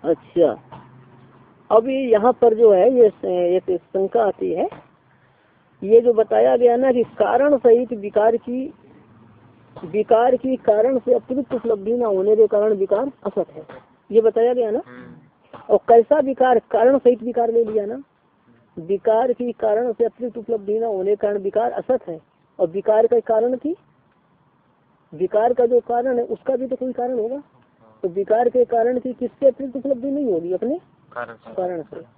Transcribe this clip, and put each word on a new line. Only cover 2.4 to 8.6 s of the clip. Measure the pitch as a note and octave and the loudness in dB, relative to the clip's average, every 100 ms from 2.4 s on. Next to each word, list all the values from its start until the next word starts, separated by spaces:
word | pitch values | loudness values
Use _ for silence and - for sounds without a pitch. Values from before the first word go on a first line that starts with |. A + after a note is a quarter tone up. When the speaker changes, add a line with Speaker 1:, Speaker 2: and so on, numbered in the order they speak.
| A#3 | 2
Speaker 1:
जो | A3 A#3 | 4 4
है | F#3+ G#3 | 6 4
ये | B3+ A3 | 4 2
स-, | - G3 | 2 -6
एक | F3+ F3 F#3 - F3 | -2 0 -2 -2 -6
शंका | _ F#3+ F#3+ A#3 | _ -4 -2 0
आती | G#3+ - F#3 | -2 -4 -6
है, | E3+ D#4+ - _ _ _ _ _ _ _ _ _ _ | -4 -6 -8 _ _ _ _ _ _ _ _ _ _
ये | F#3+ A3+ | 4 4
जो | A#3+ | 4
बताया | A3 G#3+ G#3+ A#3+ B3+ | 0 0 2 2 4
गया | A#3+ A#3 | 2 2
ना | C4+ | 0
कि | B3 A3 - | 0 -2 -2
कारण | G3+ A#3 C#4+ C#4 | 0 2 2 2
सहित | A#3+ A#3 B3 | 4 4 2
विकार | A3 G3+ G#3+ A3 A#3 | -8 -4 0 2 0
की, | - B3 | -6 -10